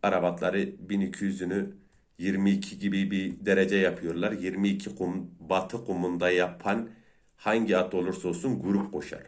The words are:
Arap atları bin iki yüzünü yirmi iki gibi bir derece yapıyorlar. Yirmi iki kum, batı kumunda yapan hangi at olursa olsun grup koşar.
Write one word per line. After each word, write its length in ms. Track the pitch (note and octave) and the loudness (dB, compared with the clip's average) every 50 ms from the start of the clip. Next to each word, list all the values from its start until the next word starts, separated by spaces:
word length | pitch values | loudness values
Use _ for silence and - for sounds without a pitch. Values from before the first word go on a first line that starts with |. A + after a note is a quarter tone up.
| - | 2
Arap 200 | G2+ F#2+ F2+ F2 | 2 2 4 2
atları 640 | F2+ F2 - F2+ F2+ F2+ G2 G2 - - - - F#2+ | 2 0 0 -2 0 0 0 -2 -2 -4 -12 -6 -2
bin 120 | G2+ G2 | 0 0
iki 240 | G2 F#2 - - G2+ | 0 0 -2 -4 -4
yüzünü 460 | G2 G2 F#2+ F#2 F2+ F#2+ G2 F#2+ G2 G2 - _ _ _ _ _ _ _ _ | -4 -2 -2 -2 -2 0 -2 -2 -4 -8 -16 _ _ _ _ _ _ _ _
yirmi 340 | E2+ G2 F#2+ F#2+ G2 G2+ | -2 -2 0 2 4 4
iki 280 | G2 F#2+ G2 - - - | 4 2 0 -6 -10 -4
gibi 320 | G2+ G2 F#2+ F#2+ G2 F#2+ | -4 -2 0 0 0 0
bir 340 | G2+ F#2+ F#2+ F2+ E2+ - - | 0 -2 -2 -2 -6 -4 2
derece 300 | G2+ G2 F#2 F#2+ F#2 G2 | 2 4 4 4 4 4
yapıyorlar. 560 | G2 F#2+ F2 E2+ - - E2 E2 E2+ F#2 G#2+ | 4 4 4 2 0 -4 -4 -2 0 -2 -2
Yirmi 380 | A2 F#2 F2+ F#2+ F#2+ F#2+ G2+ G2+ | -2 -2 -4 -4 0 2 2 2
iki 260 | G2 G2 - G2+ - | 2 0 -2 -8 -6
kum, 360 | - F#2 F2+ F#2 F#2+ E2+ - - - | -4 -4 -4 -2 -4 -6 -8 -14 -18
batı 460 | E2 D#2+ F#2 F#2 - - - A#2 - | -2 0 0 0 0 -2 -8 -8 -6
kumunda 460 | - - F2+ F2+ F2+ F2+ F2 F2+ F2+ | -4 -4 -2 -2 -2 -2 0 2 4
yapan 580 | F2+ F2+ F2 F2+ F2 - - G2+ G2 A2+ A2+ - - - - _ _ _ _ _ _ _ | 4 4 2 2 -2 -6 -2 -2 0 0 -2 -6 -10 -20 -20 _ _ _ _ _ _ _
hangi 400 | - G#2+ A2 A#2 A2+ G2 F#2+ F2+ | 0 2 2 2 4 4 4 2
at 160 | F#2 F#2 G2 | 2 2 0
olursa 340 | F#2 F2 F#2 F2+ - - F2+ | -2 0 0 -2 -2 -2 -4
olsun 340 | E2 - - C3+ B2+ - | -4 -2 -2 -2 -2 0
grup 320 | - F#2 G2 G2+ G2 - - | 0 2 2 2 2 0 -4
koşar. 300 | D2+ D2 - - - - | -8 -8 -8 -12 -14 -14